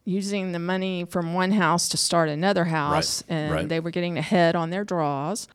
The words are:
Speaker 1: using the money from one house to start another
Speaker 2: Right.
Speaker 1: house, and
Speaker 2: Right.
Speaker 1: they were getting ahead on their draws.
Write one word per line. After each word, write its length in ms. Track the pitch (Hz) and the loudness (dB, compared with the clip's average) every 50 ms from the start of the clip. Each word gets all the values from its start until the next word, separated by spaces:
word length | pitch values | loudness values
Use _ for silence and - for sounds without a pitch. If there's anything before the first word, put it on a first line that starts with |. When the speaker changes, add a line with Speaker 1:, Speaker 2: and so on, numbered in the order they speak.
| _ | _
Speaker 1:
using 480 | 214 180 196 196 202 202 202 190 185 175 | -4 -4 -2 -2 -2 -4 -4 -4 -4 -4
the 60 | 170 | -4
money 440 | 170 180 185 190 190 190 185 175 175 | -2 -2 -2 -2 -2 -2 -4 -4 -4
from 300 | 175 - 180 170 165 170 | -4 -4 -2 -2 -2 0
one 180 | 180 185 185 | 0 2 2
house 380 | 202 214 180 156 165 175 - - | 4 4 4 4 4 2 2 0
to 80 | - 151 | -2 -2
start 320 | - - - 170 165 156 | 0 2 2 2 2 2
another 320 | 147 147 170 196 202 180 165 | 0 0 0 2 2 2 2
Speaker 2:
Right. 60 | 170 | 0
Speaker 1:
house, 520 | 160 160 143 147 147 156 156 - - - - - | 0 0 0 2 2 0 0 0 -4 -6 -6 -4
and 240 | 170 160 151 151 | -4 -2 -2 -2
Speaker 2:
Right. 160 | 156 156 165 151 | -2 -2 -2 -2
Speaker 1:
they 140 | 165 165 | -2 -2
were 100 | 160 170 | -2 -2
getting 260 | 165 180 175 175 170 160 | -2 -2 -2 -2 -2 -4
ahead 380 | 156 - 208 180 170 165 165 | -2 2 4 4 6 6 4
on 140 | 175 165 165 | 2 0 -2
their 160 | 175 190 208 | -2 -4 -4
draws. 640 | 208 190 175 156 143 143 139 139 156 202 226 - - _ | -2 -2 0 0 0 0 -2 -2 -4 -4 -6 -8 -12 _